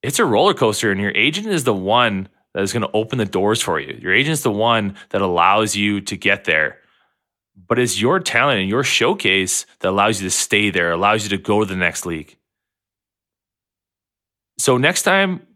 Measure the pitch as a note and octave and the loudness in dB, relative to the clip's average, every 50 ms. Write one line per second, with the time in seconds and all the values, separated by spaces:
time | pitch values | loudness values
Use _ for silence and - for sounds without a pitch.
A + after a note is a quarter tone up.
0 | - C3 - - A3 C#3+ G#2+ A2 E3 G#3 - - C3 A2 G#2+ - - G#2+ G2 F#2+ | -6 -4 0 0 2 4 4 4 4 4 4 4 2 2 2 2 0 0 0 0
1 | G#2 G2+ - G2 A2 D3 D#3 G3 G#3 A3 G3 D#3+ C3 B2+ G#2 F#2+ F#2 G2 A2 B2 | -2 0 2 2 2 2 0 -2 -4 -2 -2 0 0 0 -2 0 0 2 2 2
2 | B2 A2+ G2+ F#2+ F#2+ - _ _ _ _ _ G2+ G2 F#2+ - A#2+ G#2 - - G#2+ | 2 2 0 -4 -6 -8 _ _ _ _ _ -4 -4 -2 -2 -4 -4 -2 -2 -2
3 | A2+ A#2 - B2+ G#2+ G2 - F2+ G2 G#2 A2 A2 - - E2+ D2+ - - C#2+ - | -2 -2 -2 -4 -4 -2 -2 0 0 2 0 0 -2 -2 -2 -4 -4 -8 -12 -10
4 | - F2+ F#2 A#2 C#3 D#3 D#3+ C#3+ - B2+ G#2 G2+ A2 A#2 A#2 A2+ G#2 G2 G2 - | -4 0 0 0 2 0 -2 -2 -2 -2 0 2 2 2 2 2 0 -4 -8 -10
5 | - _ - G2 G2 F#2 F2 E2+ E2+ F#2 G2+ G#2+ A2 G#2 - G2+ G#2 G#2 G2+ G2+ | -14 _ -2 -2 0 0 2 2 4 4 4 2 2 0 0 -2 0 0 0 -2
6 | G2 - G2+ E2+ - G2 G2+ G2+ - - D#2 D#2 D#2 C#2 - _ _ _ _ _ | -4 -8 -12 -2 0 0 0 0 0 0 0 0 0 -2 -4 _ _ _ _ _
7 | _ _ _ _ _ _ _ _ _ _ _ G2 F2+ _ A#2 A#2+ B2 A#2+ - G2+ | _ _ _ _ _ _ _ _ _ _ _ -20 -6 _ 0 0 0 0 0 0
8 | G#2+ B2+ F#3 F#3+ - - - A#2 C3 C#3+ C3 G2+ F#2+ F#2+ G#2+ C3 C#3 C3+ - - | 0 0 0 0 -2 -2 0 2 2 2 2 0 0 0 -2 -2 0 0 0 0
9 | A2+ C#3 G3+ G3 - F#2+ F#2+ F#2+ F#2+ F2+ - - - _ _ _ - F#2+ G2 G2+ | 2 0 0 0 0 2 2 2 2 0 -4 -6 -6 _ _ _ -2 0 2 2
10 | G2+ A2 A2 G2 G2 F2+ - - - - G#2 G#2 G#2 G2+ F2 F2+ E2+ E2+ E2+ E2+ | 2 2 0 -2 -4 -4 -2 -4 -2 0 0 0 0 0 0 0 0 0 0 0
11 | G2 G#2 A2 A2 G#2 F#2 G2 F2 - - G#2 G#2 A2 F#2+ F#2+ F#2 F2+ E2+ E2 - | 2 0 0 0 -2 -4 -6 -4 -2 0 0 0 0 -2 -2 -2 -2 -2 -4 -4
12 | - F2+ E2+ D#2 D2 - _ _ _ _ _ _ _ _ _ _ _ _ _ _ | -8 -6 -8 -8 -10 -16 _ _ _ _ _ _ _ _ _ _ _ _ _ _
13 | _ _ _ _ _ _ _ _ _ _ _ _ _ _ _ _ _ _ _ _ | _ _ _ _ _ _ _ _ _ _ _ _ _ _ _ _ _ _ _ _
14 | _ _ _ _ _ _ _ _ _ _ _ - - - B2+ B2 C3+ D#3+ F3+ - | _ _ _ _ _ _ _ _ _ _ _ -2 0 2 2 2 2 0 0 0
15 | - G3 F#3 G3 G3 F#3+ F3+ - - _ _ | 0 2 2 2 2 0 -2 -6 -10 _ _